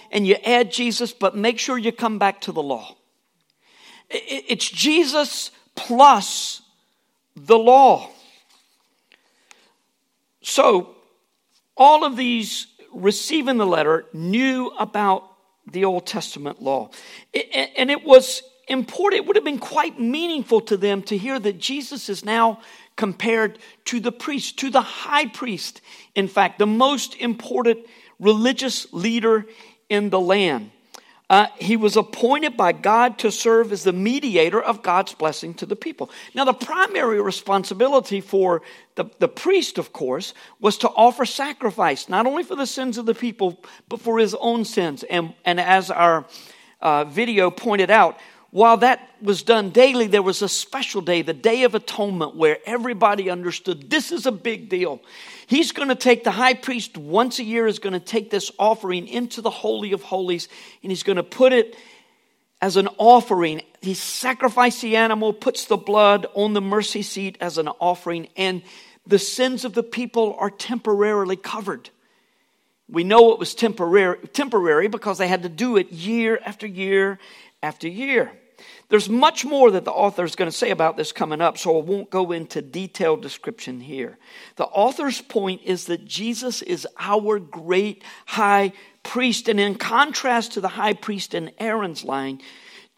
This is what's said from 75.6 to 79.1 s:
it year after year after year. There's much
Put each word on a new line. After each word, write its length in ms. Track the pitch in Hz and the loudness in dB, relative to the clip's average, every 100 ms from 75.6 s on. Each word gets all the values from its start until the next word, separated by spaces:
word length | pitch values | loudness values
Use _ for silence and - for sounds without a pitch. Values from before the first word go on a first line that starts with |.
| 247 214 | 0 0
it 160 | - | 0
year 480 | 165 190 233 226 226 233 | -6 -4 -2 -2 -2 -6
after 200 | 208 214 | -14 -12
year 520 | 185 190 196 196 190 - - - _ | -8 -2 0 0 -4 -16 -20 -20 _
after 280 | 151 - 165 | -10 -8 -10
year. 420 | 190 277 240 139 - _ _ - - - | -8 -2 0 -2 -6 _ _ -20 -20 0
There's 200 | 214 | 0
much 360 | 190 | 2